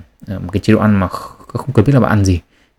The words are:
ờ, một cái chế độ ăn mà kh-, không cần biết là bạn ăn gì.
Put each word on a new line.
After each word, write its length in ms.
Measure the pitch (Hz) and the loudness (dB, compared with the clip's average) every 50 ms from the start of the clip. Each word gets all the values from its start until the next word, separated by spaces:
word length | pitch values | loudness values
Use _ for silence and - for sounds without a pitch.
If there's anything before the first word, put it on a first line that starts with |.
| 85 _ _ _ - - | -16 _ _ _ -14 -12
ờ, 120 | 98 92 | -12 -10
một 100 | 92 90 | -10 -6
cái 80 | - 98 | -6 -4
chế 140 | - - 110 | 0 2 2
độ 60 | 104 | 2
ăn 200 | 104 107 104 98 | 4 2 2 2
mà 80 | 92 90 | 0 -2
kh-, 400 | - - - - - - - - | -6 -10 -14 -16 -20 -20 -20 -14
không 240 | - - - - - | -14 -12 -8 -4 0
cần 120 | 117 104 | 0 2
biết 80 | 139 139 | 4 4
là 60 | 135 | 2
bạn 100 | 110 - | 2 2
ăn 160 | 107 104 98 | 2 2 2
gì. 140 | 95 92 82 - _ _ _ _ _ _ | 2 0 0 -2 _ _ _ _ _ _